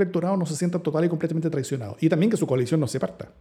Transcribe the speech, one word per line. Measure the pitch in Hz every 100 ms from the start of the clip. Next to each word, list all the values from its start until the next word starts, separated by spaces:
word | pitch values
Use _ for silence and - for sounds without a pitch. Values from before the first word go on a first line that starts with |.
electorado | 185 175 175 196
no |
se | 156 151
sientan | 175 175
total | 160 156
y | 170
completamente | 160 165 160 160
traicionados. | 147 131 135 107 -
Y | 160
también | 160 214
que | 214
su | 165
coalición | 131 120 160
no | 139
se | 131
parta, | - - - -